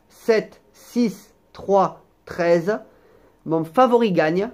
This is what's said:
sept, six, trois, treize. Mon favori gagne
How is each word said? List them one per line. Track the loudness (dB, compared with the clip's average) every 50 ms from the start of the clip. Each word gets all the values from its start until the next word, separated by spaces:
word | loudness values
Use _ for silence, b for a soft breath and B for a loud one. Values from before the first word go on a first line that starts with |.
| _ _
sept, | _ -6 -2 0 0 0 -2 -4 -10 -20 _ _ _
six, | _ -18 -8 -2 -2 -2 -2 -2 -6 -16 _ _ _ _ _ -20
trois, | -12 -4 0 2 2 2 0 -2 -8 _ _ _ _ _
treize. | -12 -8 -4 0 2 2 2 0 -2 -6 -6 -8 b b b b b b b b b b b b
Mon | -4 -4 -4 -4
favori | -2 0 2 2 4 4 2 2 2 0
gagne | 0 0 0 0 -2 -4 -6